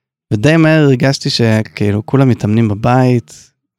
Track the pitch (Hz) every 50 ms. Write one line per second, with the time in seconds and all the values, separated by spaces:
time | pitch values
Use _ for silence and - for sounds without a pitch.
0 | _ _ _ _ _ _ - 104 104 143 160 165 160 156 160 160 151 143 135 120
1 | 127 131 139 - - 147 135 - 120 113 110 110 110 - - - 104 101 101 107
2 | 107 - - 135 135 131 117 - - 104 107 113 117 110 104 98 113 127 123 127
3 | 127 127 127 120 - - - - - _ _ _ _ _ _